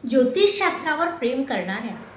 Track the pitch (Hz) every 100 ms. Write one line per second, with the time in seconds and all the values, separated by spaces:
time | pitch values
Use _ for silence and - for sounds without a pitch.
0 | 247 262 247 370 403 - 370 349 320 302
1 | 339 339 240 262 269 214 180 202 226 -
2 | -